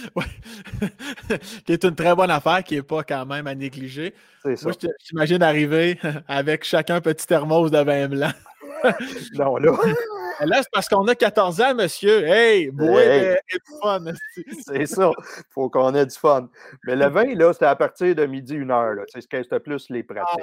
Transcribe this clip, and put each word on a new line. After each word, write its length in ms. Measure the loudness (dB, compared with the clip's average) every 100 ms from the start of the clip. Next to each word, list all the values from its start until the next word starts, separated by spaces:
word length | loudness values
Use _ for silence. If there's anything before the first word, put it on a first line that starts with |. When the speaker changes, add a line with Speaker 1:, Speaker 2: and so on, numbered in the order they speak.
| -12 -8
Speaker 1:
Ouais. 80 | -10 -12 -18 -20 -16 -8
<laughs> 840 | -8 -8 -14 -10 -6 -6 -8 -10 -4
Qui 80 |
est 100 | 0
une 120 | 0 0
très 200 | 2 4
bonne 160 | 4
affaire, 320 | 2 2 0
qui 120 | 0 -6
est 80 |
pas 200 | -4 -6
quand 220 | -4 -6 -6
même 220 | -8 -8
à 80 | -8
négliger. 580 | -10 -12 -14 -12 -12 -14 _ _
Speaker 2:
C'est 120 | -6 -4
ça. 100 | -4
Speaker 1:
Moi, 80 |
je 140 | -6 -8
t-, 60 | -8
je 40 | -8
t'imagine 360 | -2 0 2
arriver 560 | 2 2 2 2 0 -2 -6
<laughs> 140 | -8 -6
avec 360 | -4 -2 -4
chacun 320 | 0 -2 0 -2
un 60 |
petit 260 | -2 -4 0
thermos 440 | 0 2 2 4
de 60 | 4
vin 280 | 2 0 -2
blanc. 240 | -2 -4 -6 -16 -20 -16 -2
<laughs> 520 | -2 0 -6 -12 -10 -4
Speaker 2:
Non, 220 | -2 2
là. 160 | 2 2
Speaker 1:
<laughs> 640 | 2 0 -6 -10 -10 -6
Là, 140 | 0 0
c'est 60 | 0
parce 160 | -4 0
qu'on 180 | 2 2
a 60 |
quatorze 480 | 2 2 2 0 2
ans, 140 | 0 0
monsieur. 500 | -2 0 2 4 4
Hey, 460 | 4 6 4 2
bois 320 | 0 4 6
Speaker 2:
Hey. 220 | 6 6 4
Speaker 1:
et, 60 |
et 240 | 0 -2 -8
du 200 | -10 -6
fun, 240 | -2 -2 -4
esti. 560 | -10 -12 -16 -16 -14
Speaker 2:
<laughs> 0 | -8
C'est 200 | -4 -4
ça. 240 | 2 2 0 -6 -18 -12
Faut 180 | -6 -2
qu'on 240 | 2 2
ait 120 | 2 0
du 80 | 0
fun. 340 | 2 2 -2 _ -20 -14 -4
Mais 80 | 0
le 100 | 2
vin, 260 | 2 0 4
là, 180 | 4
c'était 140 | 4 2
à 80 | 2
partir 400 | 0 0 0 2
de 100 | 0
midi, 300 | -2 -8 -8
une 160 | -2
heure, 240 | 0 0 -4
là. 80 | -8
Tu 160 | -14
sais, 60 | -10 -8
c'était 160 | -4 -6
plus 280 | -4 -10 -8
les 100 | -10
pratiques, 240 | -8 -8 -6 -4